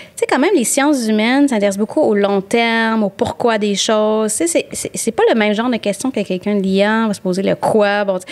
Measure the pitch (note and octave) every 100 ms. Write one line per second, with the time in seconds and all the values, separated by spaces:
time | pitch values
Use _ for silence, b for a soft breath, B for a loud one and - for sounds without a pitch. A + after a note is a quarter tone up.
0 | B - A4+ C4+ D#4 F#4 A3 - C#4+ C#4
1 | A3 G#3+ A3 C4+ C#4+ A3 G3+ G3 G#3+ -
2 | C#4 G#3 G3+ G3+ F#3+ A#3 A#3 A3+ A3+ A3+
3 | G3+ - A3+ - A#3+ A3 G#3 G3 - G#3+
4 | G#3+ G#3+ A3 - E4+ D4+ - - - -
5 | - - F4+ A#3 G#3+ G#3 B3 A3+ G#3 G3
6 | C4 B3 G3 F#3 G#3 G#3 F#3+ F#3+ G3+ A3
7 | A3+ G3 F#3 F3+ G3 F3 G3 A3 G3+ G3+
8 | G3 F#3 -